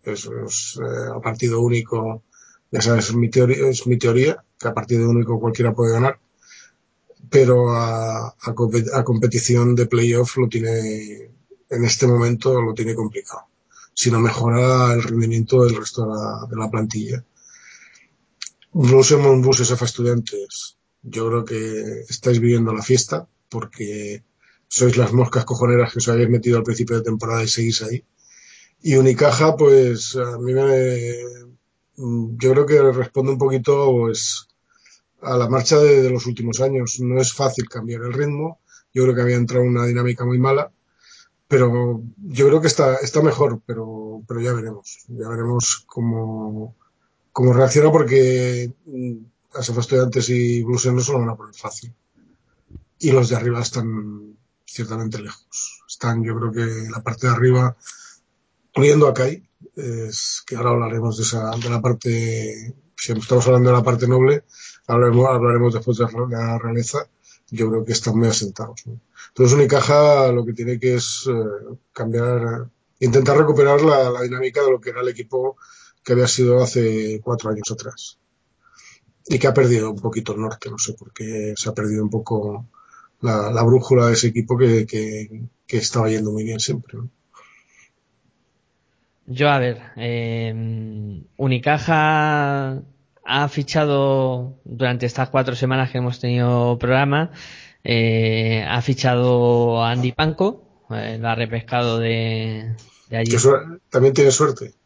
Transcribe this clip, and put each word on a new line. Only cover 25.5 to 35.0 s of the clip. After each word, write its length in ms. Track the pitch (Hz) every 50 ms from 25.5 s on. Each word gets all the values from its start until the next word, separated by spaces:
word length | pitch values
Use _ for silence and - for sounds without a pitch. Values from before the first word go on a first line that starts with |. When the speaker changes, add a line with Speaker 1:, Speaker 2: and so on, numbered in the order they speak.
| 120 113 123 120 123 120 120 120
Speaker 1:
que 80 | - 120
os 80 | 113 117
habéis 200 | 117 117 117 107
metido 280 | 120 117 113 123 120
al 60 | 117 113
principio 340 | 117 110 113 117 117 117
de 60 | 113 110
temporada 400 | 113 113 110 113 113 113 113 110
y 40 |
seguís 340 | 107 - 117 113 117 113 -
ahí. 220 | 110 107 120 127 _ _ _ _ _ _ _ _ _ _ - _ _ _ _ _
Y 140 | - 165 135
Unicaja, 600 | 135 131 131 123 117 147 147 123 127 156 160 151
pues, 600 | - 151 143 135 135 131 123 117 107 - - -
a 220 | 131 123 123 120
mí 160 | 117 123 127 127
me, 600 | 135 139 139 135 131 127 127 127 120 120 120 120 120 123 120 123 123 120 123 123 _ _ _ _ _ _ _ _
yo 560 | - 131 120 120 117 113 113 117 117 127 131
creo 140 | 131 143 143
que 160 | 143 151 147 139 135
responde 400 | 120 131 120 - _ 139 131 139
un 60 | 135
poquito, 540 | 123 135 135 131 131 117 147 139 139 143 135
pues, 560 | 127 120 117 113 110 - - - - - - _ _ _ _ _ _ _ _ _ _ _